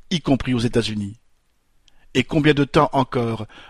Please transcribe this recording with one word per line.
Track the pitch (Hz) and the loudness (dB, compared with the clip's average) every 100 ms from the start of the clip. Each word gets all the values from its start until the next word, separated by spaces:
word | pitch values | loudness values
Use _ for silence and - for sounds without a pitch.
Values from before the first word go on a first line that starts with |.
| - | -6
y | 175 | -4
compris | - - 131 120 | 0 0 0 -2
aux | |
États-Unis. | 117 120 107 107 101 110 _ _ _ _ _ _ _ _ - 127 | 0 0 -2 -4 -8 -10 _ _ _ _ _ _ _ _ -6 -2
Et | |
combien | - 156 147 143 | 0 2 2 2
de | |
temps | 139 160 143 | 2 2 2
encore | 139 127 127 117 113 107 - | 0 0 -2 -4 -6 -10 -16